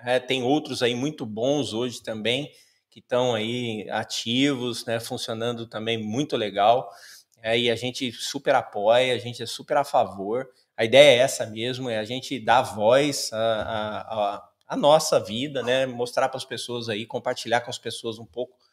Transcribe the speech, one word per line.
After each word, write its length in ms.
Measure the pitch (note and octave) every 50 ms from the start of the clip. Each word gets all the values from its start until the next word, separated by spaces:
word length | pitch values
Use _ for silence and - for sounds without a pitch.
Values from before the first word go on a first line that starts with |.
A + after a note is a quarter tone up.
É, 180 | A#2+ B2 B2+ B2+
tem 240 | B2+ - C3 C3 B2
outros 400 | B2 C#3+ D#3+ D#3+ D3 C3 G#2+ B2
aí 120 | A#2+ B2
muito 320 | A#2+ B2+ D3+ D#3 - -
bons 480 | A2 G#2+ G#2 A#2 C3+ C#3+ D3 C3 G2+ G2+
hoje 260 | A2 B2 B2+ A#2 - -
também, 480 | - A2 A2 G#2 A2+ A#2+ C3+ D3 - - _ _ _ _ _ _ _
que 140 | _ A#2 -
tão 320 | _ B2+ B2 B2+ B2+ A#2+
aí 520 | A2 G#2+ A2+ A#2+ B2 B2 A#2 A2 G#2+ F#2 -
ativos, 960 | - G#2+ A#2 - - - - A#2 A#2 B2+ C3+ D3 C#3+ B2 A#2+ B2 A#2 A2+ -
né, 120 | - A2+ A#2
funcionando 640 | A#2 - C3 A#2 - - A#2 A2 A2+ A#2+ A#2+ A2+ A#2
também 320 | A2+ - A2 A2 A2+ A#2 A2
muito 360 | G#2+ G#2+ G#2+ B2+ D3+ D3 -
legal. 540 | B2+ A2+ G#2 G2 G2+ G2+ G#2+ A#2 B2+ C#3 - - - - - - - _ _ _ _ A2+
É, 160 | A2 A#2 A#2+
e 120 | A#2+ A#2+
a 60 | A2+
gente 340 | A2 A#2+ B2+ B2 - C3+ B2 A#2
super 420 | - - - - C#3 - - C#3
apoia, 580 | B2+ A2+ - - G#2+ G2+ G#2+ A#2 B2 B2+ B2+ B2
a 40 | A2+
gente 240 | G#2+ A#2+ A#2 - A#2+
é 40 |
super 300 | A2+ - - C3 - D3+
a 80 | D3 C#3
favor. 640 | - - C3+ A#2 F#2+ F#2+ G2+ F#2+ G2+ A2 B2 C3 - _ _ _ _ _
A 80 | - A2+
ideia 320 | A2+ A#2 C3 D3 D3 B2+ A#2+
é 0 |
essa 260 | B2+ C3+ - - A#2+
mesmo: 460 | A2 G#2+ A2 A2+ B2 B2+ A#2+ C3+ B2+
é 80 | A2+ G#2+
a 60 | G#2+
gente 340 | G#2 B2 B2+ A#2+ - C#3+ B2
dar 220 | A2 A2+ A2+ B2+ B2+
voz 680 | - F#2+ G#2+ G#2 A2 B2 C#3 D3 D3 C#3 - - -
à, 60 | A2+ A2
à, 640 | A2+ A2+ A2+ G#2+ G#2 - A2+ A2 G#2+ G#2+ G#2+ G#2 - - A2+ A2 G#2 G2+ G2+
à, 120 | G2+ - - _ _ _ -
à 80 | C#3+ C#3
nossa 420 | C#3+ C#3+ D3+ D#3 D#3 - F3+ C3+
vida, 420 | G#2+ - G#2 A#2 C3 D3+ C#3+ C3+ A#2
né, 220 | A#2+ B2 C3 C3+
mostrar 460 | C3 B2 A#2+ A#2+ A#2+ - - B2 -
pras 160 | - C3 -
pessoas 420 | - B2 A2 - - A#2+ A#2+ A#2 A#2
aí, 160 | A2 G#2 A#2
compartilhar 560 | - - A#2+ - B2+ B2+ - - A#2 A2+ A#2+
com 80 | - -
as 80 | A#2+ -
pessoas 400 | - A#2 A2+ - - A#2 A2+ A2+
um 60 | A#2
pouco 320 | - _ A#2+ B2+ - _ _ _ _